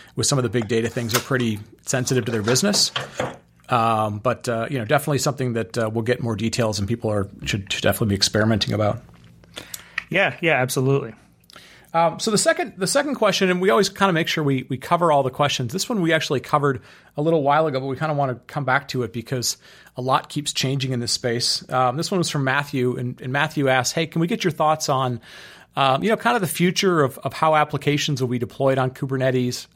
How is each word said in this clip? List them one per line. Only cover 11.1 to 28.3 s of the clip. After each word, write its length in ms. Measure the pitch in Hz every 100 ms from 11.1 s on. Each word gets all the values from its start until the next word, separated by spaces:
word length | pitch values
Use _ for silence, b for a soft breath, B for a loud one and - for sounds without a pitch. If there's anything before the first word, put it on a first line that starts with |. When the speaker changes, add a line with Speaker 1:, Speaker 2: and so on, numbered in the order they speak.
| - _ _ _ B B B B
Speaker 1:
Um, 280 | 165 170 165
so 100 | -
the 80 | 208
second, 360 | 320 320 254 180
the 100 | 185
second 300 | 277 285 254
question, 340 | 214 - 190
and 100 | 180
we 100 | 190
always 180 | 226 196
kinda 240 | - 196
make 160 | 160 165
sure 160 | -
we, 220 | 147 135 -
we 100 | 131
cover 320 | - 175 170
all 140 | 147
the 60 | 127
questions. 420 | - 143 - 120
This 160 | 185 -
one 120 | 226
we 120 | 165
actually 260 | 160 - 135
covered 420 | - 151 139 135 B B B -
a 60 |
little 200 | 156 165
while 240 | 139 147 160
ago, 140 | 131
but 60 | 135
we 100 | 131
kinda 180 | 156
wanna 220 | 143 139 117 -
come 180 | 151
back 220 | 127 135 -
to 140 | 127
it 100 | 117
because 440 | 120 - 127 120 - B B B -
a 40 |
lot 280 | 131 143 -
keeps 240 | 147 143
changing 400 | - 135 139 131
in 80 | 127
this 100 | 117
space. 580 | - 123 117 - - -
Um, 280 | 127 127 131
this 120 | 165
one 100 | 190
was 120 | 165
from 140 | 151
Matthew, 520 | 135 135 143 135 123 127
and, 240 | 123 123
and 120 | 131
Matthew 340 | 139 151 - 135
asks, 240 | 131 123
"Hey, 160 | - 160
can 140 | 165
we 80 | 170
get 160 | 226
your 80 | 180
thoughts 360 | - 156 156 -
on, 320 | 131 127 120 B B B B B -
um, 240 | 135 135
you 60 | 196
know, 80 | 220
kind 200 | 233 240
of 40 |
the 80 | 175
future 540 | - 175 180 196 170
of, 160 | 139 -
of 160 | 135
how 200 | - 160
applications 680 | 156 151 143 147 143 - 131
will 60 |
be 100 | 127